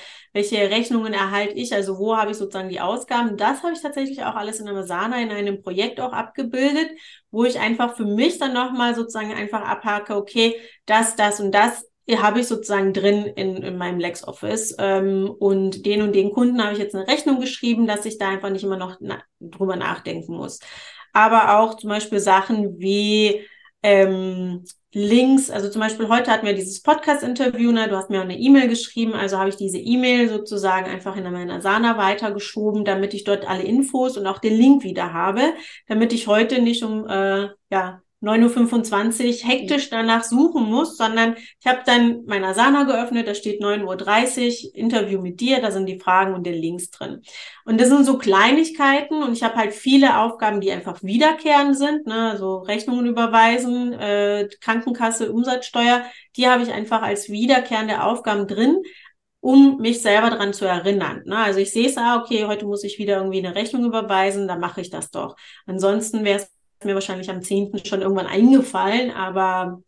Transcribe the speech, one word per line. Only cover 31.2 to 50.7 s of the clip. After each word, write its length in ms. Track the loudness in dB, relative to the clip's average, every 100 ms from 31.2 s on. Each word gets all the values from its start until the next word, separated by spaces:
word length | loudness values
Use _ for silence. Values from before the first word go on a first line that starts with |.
meine 320 | -8 -8 -8
Asana 420 | -6 -2 2 2 2
weitergeschoben, 840 | 0 0 -4 -6 -8 -4 -2 -2
damit 300 | 0 -2 -2
ich 80 | -4
dort 260 | -4 -2 -2
alle 140 | -6
Infos 560 | 0 0 0 0 -2 -2
und 80 | -6
auch 140 | -2
den 140 | 0
Link 280 | 6 8 6
wieder 300 | 4 -6 -6
habe, 420 | -2 -2 0 0 0 -10 -16 -4
damit 260 | 0 0
ich 140 | 0 2
heute 340 | 2 2 2
nicht 220 | 0 -2
um, 240 | -4 -6 -4
äh, 420 | -2 0 -2 -4 -10 -6
ja, 320 | -4 -4 -8 _ _
neun 160 | 0 4
Uhr 60 | 4
fünfundzwanzig 920 | 4 2 2 0 0 0 0 -2 -2
hektisch 460 | 0 -2 0 -2 -2
danach 320 | -2 0 0
suchen 480 | 2 2 2 2 0
muss, 260 | 0 0 -2
sondern 380 | -2 2 0 0 -8 _
ich 80 | -2
habe 140 | 0
dann 380 | 4 4 4 0
mein 200 | -4 -4
Asana 400 | -2 2 4 4
geöffnet, 420 | 2 0 -2 -4 -4
da 80 |
steht 260 | -4 -6 -4
neun 220 | -2 -2
Uhr 140 | -4 -6
dreißig, 800 | 0 2 2 0 -2 -2 -8 -6
Interview 440 | -2 0 0 -2
mit 200 | -4 -4
dir, 200 | 0 0
da 120 | 0
sind 140 | -2 -2
die 120 | -2
Fragen 340 | 2 2 2
und 140 | 0 -4
die 60 |
Links 400 | -4 -4 -6 -10
drin. 300 | -12 -12 -12 -18 -20 -20 -12
Und 160 | 0 4
das 80 | 6
sind 160 | 6
so 140 | 6 2
Kleinigkeiten 1080 | 4 4 6 4 2 2 2 2 0 -2
und 80 | -2
ich 100 | -2
habe 140 | -2 0
halt 160 | -2
viele 460 | -2 4 6 6 6
Aufgaben, 420 | 2 0 -2 0
die 100 | -2